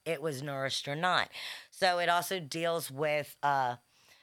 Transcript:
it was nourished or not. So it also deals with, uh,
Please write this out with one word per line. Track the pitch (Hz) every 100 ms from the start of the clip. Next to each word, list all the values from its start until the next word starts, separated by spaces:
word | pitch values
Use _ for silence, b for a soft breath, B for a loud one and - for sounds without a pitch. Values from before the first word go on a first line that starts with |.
| -
it | 160
was | 160 131
nourished | 147 139 135 - -
or | 147
not. | 180 165 104 B B B B
So | - 190 175
it | 170
also | 175 170 190
deals | 147 165 170 170 139
with, | 135 151 151 143 -
uh, | 143 139 127 123 _ b b b